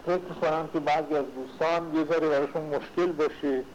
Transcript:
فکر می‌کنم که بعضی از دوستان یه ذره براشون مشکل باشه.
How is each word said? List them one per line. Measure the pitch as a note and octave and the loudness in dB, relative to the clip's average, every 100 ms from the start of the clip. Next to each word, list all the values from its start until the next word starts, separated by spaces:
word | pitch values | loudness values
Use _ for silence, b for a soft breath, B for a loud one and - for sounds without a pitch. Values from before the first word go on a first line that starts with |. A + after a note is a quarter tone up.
| - | -2
فکر | F3+ F3 | -2 -2
می‌کنم | E3 E3 D#3 D#3 | -2 0 0 0
که | E3 | -2
بعضی | D3 D3+ D3 | 2 2 2
از | D3+ C3+ | 0 0
دوستان | B2+ C3 - D#3+ E3+ E3 | -6 -10 -2 0 2 0
یه | D#3 | 0
ذره | D3+ E3 D#3 | 2 2 4
براشون | C#3+ C#3+ E3 | 2 2 -2
مشکل | D#3 C#3+ - - F3 | -2 -4 -2 0 0
باشه. | D#3 D3+ D3+ C#3+ C3 - | 2 0 0 0 0 -2